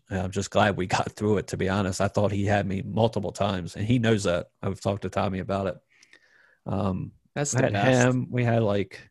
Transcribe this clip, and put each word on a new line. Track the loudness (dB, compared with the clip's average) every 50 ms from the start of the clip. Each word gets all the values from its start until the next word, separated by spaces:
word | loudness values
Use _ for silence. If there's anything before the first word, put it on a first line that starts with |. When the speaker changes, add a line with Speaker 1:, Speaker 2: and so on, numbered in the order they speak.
| _ _
Speaker 1:
And | -6 -4
I'm | -4 -4
just | -4 -4 -4 0
glad | 2 4 4 4 4
we | 0 -2
<laughs> | -2
got | 0 -2 -2 -4
through | -6 -2 0 0 0 0
it, | -2 -4
to | -4
be | -2 -2 0
honest. | 0 0 0 -2 0 0
I | -2 0
thought | 2 0 0 0
he | 0 0 0
had | 2 2 2 0
me | -2 -4 -6
multiple | -6 -4 0 2 2 2 2 -2 -6 -6
times, | -4 -2 -2 -2 0 -2 -6 -8 -6
and | -6 0
he | 2 2 2
knows | 4 4 2 4 2
that. | 0 0 0 -2 -8 _ _
I've | -6 -6 -6 -2
talked | -2 -2 -2 -2
to | -6 -4
Tommy | -2 -2 -2 0 -2 -4
about | -4 -4 -2 -2 -2 -4
it. | -4 -6 _ _ _ _ -20 _ -20 -20 _ _ _ _ _ _ _ _ _
Um, | -6 -4 0 0 0 -2 -2 -6 -8 -12 _ _ _ _
Speaker 2:
That's | -4 -4 0 0
Speaker 1:
we | 2
Speaker 2:
the | 2
Speaker 1:
had | 2
Speaker 2:
best. | 2 2 4 4 4 4 4 2
Speaker 1:
him. | 2 0 -2 -2
We | -2 0 0
had, | 2 2 2
like, | 2 2 0 0 -2 -4 -10 -18 -20 -20